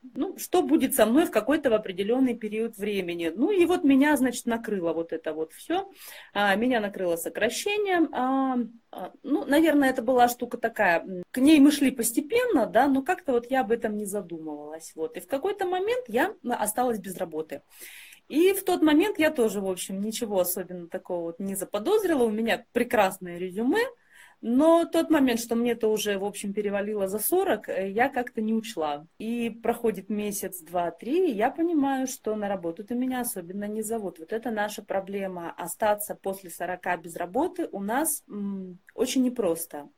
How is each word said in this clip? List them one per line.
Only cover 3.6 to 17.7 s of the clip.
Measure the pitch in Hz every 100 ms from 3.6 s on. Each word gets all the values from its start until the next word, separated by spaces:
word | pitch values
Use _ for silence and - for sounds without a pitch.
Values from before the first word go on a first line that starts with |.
| 339
вот | 359
меня, | 311 269 294 294
значит, | 254 240 -
накрыло | 226 226 202 165
вот | 160 165
это | 160 160
вот | 156 160
всё. | - - 349 392 - - - -
А, | - 202
меня | 196 247 240
накрыло | 202 202 180 170
сокращением. | 170 - 214 226 415 415 403 359 320
А, | - 254 269 269 247 233 - _
а, | - 185 -
ну, | - 302
наверное, | 269 285 320 294 269
это | 262
была | 226 254 240
штука | 240 240 240
такая, | 226 226 196 170
м, | 185 185 -
к | -
ней | 269 311
мы | 285
шли | 285 269
постепенно, | 254 226 - - 466 494 339 208
да, | 190 285
но | 269
как-то | 269 370 -
вот | 240 240
я | 262
об | 214
этом | 233 233 208
не | 208
задумывалась. | 202 175 170 156 147 147 160 -
Вот. | - 160 -
И |
в | -
какой-то | 277 381 415 370
момент | 370 403 494 494
я, | 220 349 -
м, | 233
осталась | - 202 - 247 220
без | 185 170
работы. | 175 156 156 - _